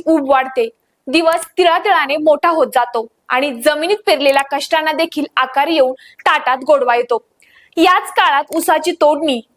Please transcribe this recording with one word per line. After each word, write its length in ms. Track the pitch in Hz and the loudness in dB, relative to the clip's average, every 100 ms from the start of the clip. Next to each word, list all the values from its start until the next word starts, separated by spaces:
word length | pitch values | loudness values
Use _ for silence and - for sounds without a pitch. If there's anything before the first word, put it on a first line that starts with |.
| 320 | 0
ऊब 240 | 320 269 | 0 2
वाढते, 400 | 269 254 247 226 - _ _ - | 0 0 -4 -4 -8 _ _ -2
दिवस 380 | 311 330 339 - - | 0 2 0 -4 0
तिळातिळाने 600 | 359 349 415 339 277 302 | 2 2 2 0 0 0
मोठा 320 | 311 285 339 | 0 2 2
होत 180 | 320 247 247 | 0 0 0
जातो 300 | 240 233 226 _ - | -2 -4 -8 _ -4
आणि 220 | 254 285 233 | -2 -2 0
जमिनीत 340 | 285 294 339 415 - | 0 0 -2 -2 0
पेरलेल्या 360 | 294 277 277 277 | 2 2 0 -2
कष्टांना 400 | 285 - 320 311 | -6 -2 -2 -2
देखील 340 | 311 330 302 285 - | -2 -4 -4 -4 -2
आकार 320 | 262 277 294 | 0 0 0
येऊन 240 | 320 254 262 - - 370 | 2 0 -2 -16 -6 -2
ताटात 320 | 302 254 262 269 | 0 0 -2 2
गोडवा 280 | 285 247 240 | 2 2 0
येतो. 220 | 240 226 - _ _ _ _ - | 0 -4 -6 _ _ _ _ 2
याच 340 | 359 381 392 - | 2 2 0 0
काळात 280 | 359 285 302 330 | 0 0 -2 -4
ऊसाची 360 | 339 311 320 | 0 0 -2
तोडणी, 480 | - 294 294 311 240 - | -2 -2 0 -2 -4 -8